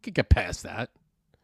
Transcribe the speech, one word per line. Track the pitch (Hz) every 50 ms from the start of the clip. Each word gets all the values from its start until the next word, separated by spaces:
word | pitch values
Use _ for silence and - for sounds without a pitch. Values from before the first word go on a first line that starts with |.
| -
could | 226 180
get | - - -
past | - - 95 87 85 -
that. | - 90 92 104 123 - _ _ _ _ _ _ _ _ _ _